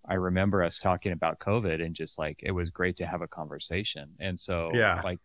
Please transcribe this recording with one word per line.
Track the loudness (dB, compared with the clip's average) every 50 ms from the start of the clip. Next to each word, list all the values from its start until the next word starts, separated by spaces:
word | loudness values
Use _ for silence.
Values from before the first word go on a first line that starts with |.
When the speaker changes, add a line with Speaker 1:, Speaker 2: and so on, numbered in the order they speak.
| -4
Speaker 1:
I | -2 0
remember | 0 2 2 4 4 4 4 4 4
us | 4 4 2 2
talking | 4 2 2 2 0 -4 -2
about | 0 0 -2 -2 -2
covid | -2 0 0 2 2 2 0 0
and | -2 -4 -4
just, | -4 -2 -2 -2 0
like, | -2 -6 -6 -4 -4
it | -2
was | 0 0 -2 -4
great | -2 0 0 0 0
to | -2 -4
have | -4 -4 -6
a | -6
conversation. | -8 -8 -10 -10 -10 -6 -2 -2 0 0 0 -2 -2 -4 -6 -10 -14 -12 -6
And | -6 -4 -2
so, | -2 -2 -2 0 -2 0 0 2
Speaker 2:
Yeah. | 4 4 4 4 2
Speaker 1:
like, | 0 -4 -4 -6